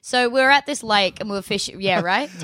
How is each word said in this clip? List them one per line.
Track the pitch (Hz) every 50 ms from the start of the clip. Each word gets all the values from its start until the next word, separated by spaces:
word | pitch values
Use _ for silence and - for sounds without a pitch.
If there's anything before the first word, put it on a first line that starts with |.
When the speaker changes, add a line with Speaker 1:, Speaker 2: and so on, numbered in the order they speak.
Speaker 1:
So | - - - 247 247 240
we | 240 262
were | 262 269
at | 277 285 277
this | - 294 -
lake | - 220 208 202 196 185 - -
and | 214 214
we | 202
were | 196
fishing. | 185 - 208 196 - - - -
Yeah, | 196 190 180 165
Speaker 2:
<laughs> | 170
Speaker 1:
right? | 175 190 226 294 - - 180